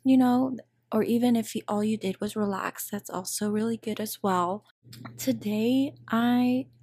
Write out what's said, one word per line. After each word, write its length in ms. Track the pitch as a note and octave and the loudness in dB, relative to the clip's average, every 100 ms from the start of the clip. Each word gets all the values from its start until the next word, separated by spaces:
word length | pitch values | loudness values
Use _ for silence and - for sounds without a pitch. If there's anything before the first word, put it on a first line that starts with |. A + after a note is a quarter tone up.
you 140 | C4 C4 | 4 6
know, 400 | B3 B3 C4 A#3+ - _ - | 6 4 2 -4 -12 _ -4
or 100 | G#3+ | -2
even 320 | - A#3 B3 | 2 2 4
if 200 | A#3 A3 | 2 0
you, 80 | - - | -6 -4
all 160 | G#3 | -2
you 140 | G#3+ A3 | 0 -2
did 240 | F#3+ F#3+ | -4 -4
was 160 | G#3 A3 | -6 -2
relax, 540 | G3+ F#3+ G3 - - | -2 -2 -4 -6 -8
that's 180 | G3+ - | -8 -8
also 400 | F3+ F#3+ - G#3 | -8 -8 -4 -2
really 300 | G#3+ A3+ A3+ | -2 -2 -4
good 220 | A3 G#3+ | -6 -6
as 180 | G#3+ - | -6 -4
well. 440 | G3+ F3+ F3 G3+ _ _ - - - - | 0 0 0 -4 _ _ -20 -18 -18 -8
Today, 760 | C4+ A3+ G#3 G#3+ A#3 C4 C#4 - - | -4 -2 -2 0 2 2 0 -4 -4
I 560 | A3+ A#3+ B3 B3 B3+ C4 _ | 0 2 4 2 0 -4 _